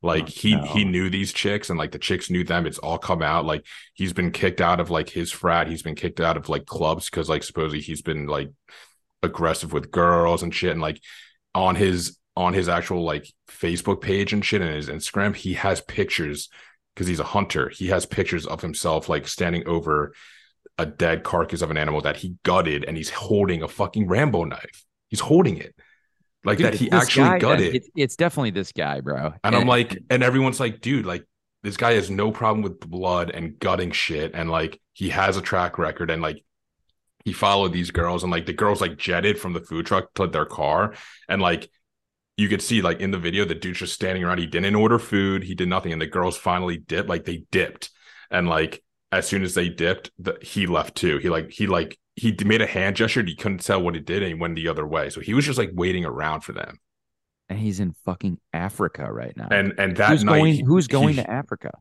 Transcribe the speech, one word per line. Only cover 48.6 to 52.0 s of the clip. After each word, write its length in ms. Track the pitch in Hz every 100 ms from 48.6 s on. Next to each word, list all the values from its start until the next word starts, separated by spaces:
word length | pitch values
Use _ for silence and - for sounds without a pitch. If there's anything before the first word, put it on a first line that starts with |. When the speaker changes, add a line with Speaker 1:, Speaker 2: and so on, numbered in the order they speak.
| 80 - _ _ _
Speaker 1:
as 160 | 95 -
soon 160 | 98
as 120 | 92
they 140 | 90 87
dipped, 440 | - 82 90 - -
the, 180 | 90 -
he 240 | - - 92
left 260 | 82 -
too. 240 | - 87 71
He, 120 | 87
like, 200 | 82 78
he, 160 | - 101
like, 320 | 87 82 -